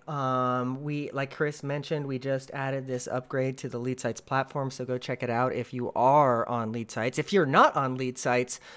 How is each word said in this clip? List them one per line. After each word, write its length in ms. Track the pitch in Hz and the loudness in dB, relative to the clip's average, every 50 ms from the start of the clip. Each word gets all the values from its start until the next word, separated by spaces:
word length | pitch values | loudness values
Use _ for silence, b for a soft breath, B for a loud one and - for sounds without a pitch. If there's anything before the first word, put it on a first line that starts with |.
| - | -12
Um, 760 | - 151 143 135 131 127 127 127 123 123 127 123 127 131 135 147 | -8 -4 -2 0 0 0 2 2 2 0 0 -2 -2 -4 -6 -6
we, 280 | 147 147 147 147 - | -4 -4 -4 -4 -4
like 200 | - 139 139 135 - | -4 -4 -6 -4 -2
Chris 280 | - 156 147 147 - - | 0 0 0 -2 -4 -6
mentioned, 420 | 139 143 147 139 - 165 147 143 | -4 -4 -4 -4 -4 -4 -4 -2
we 120 | 139 135 | -4 -4
just 320 | 127 123 135 135 131 131 - | -4 -2 -2 -2 -2 -4 -6
added 360 | - 139 135 135 135 135 131 | -8 -6 -4 -4 -4 -4 -4
this 220 | 131 127 123 - - | -4 -4 -4 -4 -4
upgrade 480 | - 127 127 - - 135 131 131 131 | -4 -4 -4 -2 -2 0 0 0 -2
to 100 | - - 127 | -4 -8 -8
the 80 | 123 | -6
Lead 220 | 120 120 127 131 - | -4 -4 -4 -4 -2
Sites 220 | - 120 110 - | -2 -4 -4 -6
platform, 500 | - - 135 131 131 - - 147 135 135 | -6 -2 -2 -2 -2 -2 -4 -4 -4 -4
so 140 | 131 - 127 | -6 -6 -4
go 120 | 127 127 | -4 -4
check 240 | 127 - - 131 - | -4 -4 -6 -6 -4
it 80 | 131 123 | -2 -2
out 220 | 117 117 127 131 - | 0 2 0 0 0
if 200 | - 117 - - | -2 -4 -4 -6
you 180 | 123 120 - - | -6 -6 -2 0
are 500 | - 117 131 139 151 147 131 120 117 - | 4 6 6 8 8 8 6 6 4 2
on 240 | - 120 117 117 110 | 0 0 -2 -2 -2
Lead 180 | 110 120 113 - | -4 -4 -6 -6
Sites. 280 | - 117 110 131 - - | -4 -2 -2 0 0 -2
If 140 | 147 - 202 | 0 2 4
you're 120 | 196 165 | 4 4
not 300 | 135 139 185 262 302 - | 6 8 8 8 8 6
on 200 | 151 139 131 127 | 2 0 0 0
Lead 220 | 127 131 127 123 | -2 -2 -4 -4
Sites, 440 | - - 131 123 123 123 127 - B B B B | -2 0 2 2 2 2 0 -4 B B B B